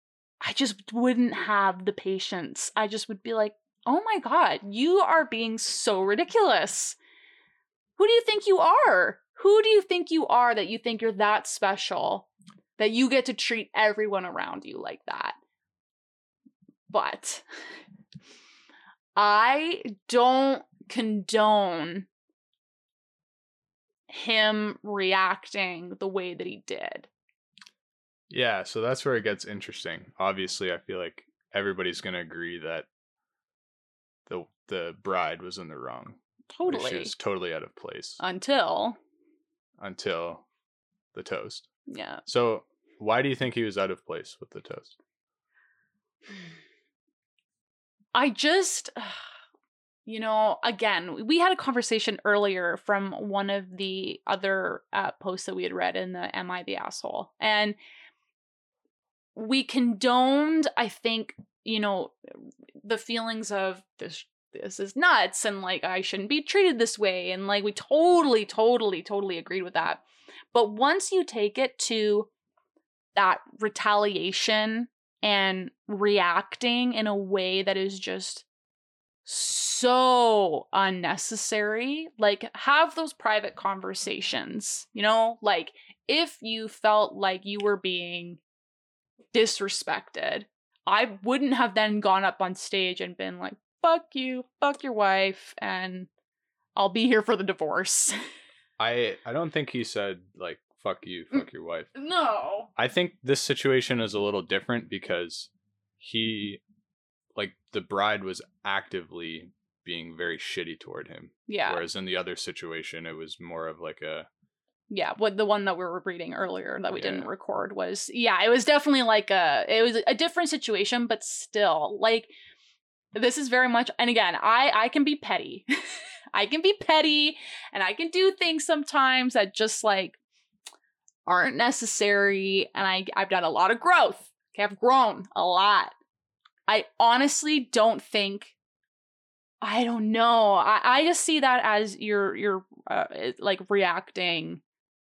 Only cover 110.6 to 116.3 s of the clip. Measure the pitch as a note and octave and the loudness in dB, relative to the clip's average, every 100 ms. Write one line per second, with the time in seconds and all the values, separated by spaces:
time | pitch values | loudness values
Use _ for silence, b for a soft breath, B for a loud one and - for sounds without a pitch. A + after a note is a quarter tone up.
110.6 | E2 D#2+ - E2+ E2 E2 - _ - G#3 | -8 -12 -14 -16 -14 -18 -20 _ -10 -4
111.6 | G#2 E2+ E2+ G2 F#2 F2+ F2+ F2 - F2+ | -2 -2 -6 -8 -4 -4 -4 -8 -10 -10
112.6 | E2+ E2 D#2 E2 E2 D#2+ D#2+ - F2 E2 | -10 -10 -10 -12 -12 -12 -14 -16 -12 -8
113.6 | D#2+ D#2+ E2 D2+ D#2 D#2 D#2+ _ _ _ | -8 -8 -12 -10 -10 -10 -12 _ _ _
114.6 | _ _ _ G3+ D3 - G#3+ G3 G#3+ G#3 | _ _ _ -4 -4 0 -2 0 0 2
115.6 | G3 F3 F3+ F3 G3 F3 E3+ | 0 -4 -6 -6 -8 -10 -8